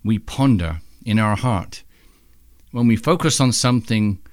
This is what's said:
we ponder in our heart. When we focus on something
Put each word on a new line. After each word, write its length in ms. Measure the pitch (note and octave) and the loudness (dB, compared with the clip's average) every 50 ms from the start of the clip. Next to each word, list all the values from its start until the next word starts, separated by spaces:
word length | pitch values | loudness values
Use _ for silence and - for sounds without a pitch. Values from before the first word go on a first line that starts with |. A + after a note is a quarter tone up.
| - | -4
we 140 | G#2+ A2+ | -2 -2
ponder 640 | G#2 - - - - C3+ C3+ A#2 F2+ E2+ D#2+ D#2+ D#2+ - - - - - | -2 -4 -6 -2 0 2 2 2 2 0 -2 -6 -8 -12 -16 -20 -12 -4
in 140 | A2+ G#2 A2 | -2 0 2
our 160 | G#2+ G#2+ G#2 | 2 0 0
heart. 480 | F#2+ B2+ B2+ A2 F2 D#2+ - - - - - _ _ - - _ _ _ _ _ - - _ _ _ - - | -2 -2 -2 -2 -2 -4 -8 -12 -18 -20 -20 _ _ -20 -20 _ _ _ _ _ -20 -20 _ _ _ -20 -10
When 160 | - A#2+ A#2+ | -2 0 2
we 80 | A#2 A2+ | 2 2
focus 440 | A2 - D3+ F3+ F3 - D3+ - - | 2 2 0 0 2 0 0 0 2
on 120 | C3+ B2+ | 0 0
something 680 | A2+ - - B2 B2 A#2 - - A#2 G#2+ G#2+ G#2 G2 - - - | 0 0 0 0 0 0 0 -2 0 0 0 0 -2 -4 -10 -18